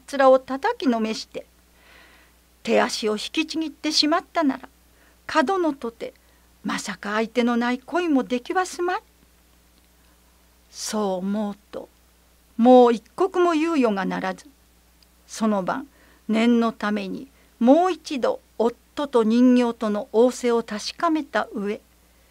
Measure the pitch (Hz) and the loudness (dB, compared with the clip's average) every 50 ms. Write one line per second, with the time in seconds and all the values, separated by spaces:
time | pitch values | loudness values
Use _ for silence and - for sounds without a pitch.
0 | _ - 277 269 269 262 262 262 262 - 262 269 - 440 480 - 359 269 233 226 | _ -8 -2 4 6 6 6 4 2 -2 -8 -4 -4 -4 -4 -2 -2 -2 0 0
1 | 220 220 220 - - _ - - - _ _ _ _ _ _ _ _ - - - | -2 -4 -6 -8 -10 _ -14 -16 -16 _ _ _ _ _ _ _ _ -20 -20 -20
2 | - - - - _ _ _ _ _ _ _ _ - 220 226 208 208 240 - - | -20 -20 -20 -20 _ _ _ _ _ _ _ _ -4 0 2 2 2 0 -2 -4
3 | 247 214 214 208 - - - 320 320 311 - 320 320 302 - _ - 302 302 - | -4 -4 -4 -6 -8 -8 -4 -4 -4 -4 -4 -8 -8 -8 -10 _ -8 -4 -2 0
4 | 302 294 330 359 349 _ - 349 320 269 - - - - _ _ _ _ _ _ | 0 0 0 -2 -2 _ -4 -2 -2 -2 -2 -4 -10 -20 _ _ _ _ _ _
5 | _ _ _ _ - - - 311 302 247 392 381 349 311 277 - - 233 - - | _ _ _ _ -12 -4 0 0 0 0 0 0 0 -2 -4 -4 -8 -12 -10 -10
6 | 190 - - _ _ _ _ _ _ _ _ _ - 202 - - - - 196 - | -14 -16 -16 _ _ _ _ _ _ _ _ _ -10 -8 -8 -8 -8 -10 -12 -10
7 | - 202 208 214 226 220 - 247 233 247 240 233 240 240 247 262 - - 277 339 | -10 -6 -4 -4 -4 -4 -2 -2 0 0 0 0 -2 -2 -4 -6 -6 -6 -4 -2
8 | 359 339 285 262 220 185 240 247 247 - 339 370 370 359 - - 349 359 359 440 | 0 0 0 0 0 -2 -4 -6 -6 -4 -4 -4 -4 -4 -6 -6 -6 -4 -4 -6
9 | - _ _ _ _ _ _ _ _ _ _ _ _ _ _ _ _ _ _ _ | -10 _ _ _ _ _ _ _ _ _ _ _ _ _ _ _ _ _ _ _
10 | _ _ _ _ _ _ _ _ _ _ _ _ _ _ - - - - - 214 | _ _ _ _ _ _ _ _ _ _ _ _ _ _ -18 -14 -10 -6 -4 -4
11 | 208 196 185 180 185 196 202 214 214 208 196 - _ _ - 262 - - _ _ | -2 -2 -4 -4 -4 -4 -4 -4 -4 -6 -8 -12 _ _ -14 -14 -14 -16 _ _
12 | _ _ _ _ _ _ _ _ _ _ - - 226 254 254 254 247 240 240 214 | _ _ _ _ _ _ _ _ _ _ -2 4 6 8 8 8 8 6 4 0
13 | _ _ - - 359 392 - 370 349 349 330 302 311 330 339 294 247 226 208 190 | _ _ -4 -2 -2 -2 0 2 2 2 2 0 0 0 0 0 0 0 0 -2
14 | 185 185 180 180 185 185 185 - - 285 _ _ _ _ _ _ _ _ _ _ | -4 -4 -6 -4 -6 -6 -8 -8 -14 -20 _ _ _ _ _ _ _ _ _ _
15 | _ _ _ _ _ - - - 220 220 208 196 185 180 - 269 269 - _ _ | _ _ _ _ _ -16 -8 -4 -2 0 0 0 -2 -4 -4 -6 -8 -14 _ _
16 | _ _ _ _ _ - 214 220 226 240 240 233 233 226 220 - - 208 208 208 | _ _ _ _ _ -2 0 2 4 4 4 4 2 0 -2 -4 -4 -4 -4 -4
17 | 196 185 185 - - - _ _ _ _ _ - 233 240 277 330 359 370 339 - | -6 -8 -10 -12 -14 -16 _ _ _ _ _ 0 4 6 6 6 6 2 -2 -4
18 | - - 302 254 220 214 - - _ _ _ - 220 233 233 _ _ _ - - | -8 -10 -8 -4 -2 -2 -2 -4 _ _ _ -2 -2 -2 -2 _ _ _ -10 -8
19 | 294 277 - 240 226 214 226 240 247 254 247 247 247 240 233 - 226 214 208 208 | -6 0 0 2 2 2 4 4 6 6 6 4 2 0 -4 -4 -4 -4 -4 -4
20 | - - - 214 240 254 247 - - 240 233 233 226 - 208 208 - - - - | -6 -2 2 4 4 4 2 0 -2 0 0 0 -2 -4 -10 -10 -10 -10 -8 -4
21 | - 339 311 311 285 - - 214 220 - 403 233 196 202 214 - _ _ _ _ | -2 0 0 -2 -4 -4 -4 -4 -4 -4 -8 -8 -6 -6 -8 -8 _ _ _ _
22 | _ _ _ _ _ _ | _ _ _ _ _ _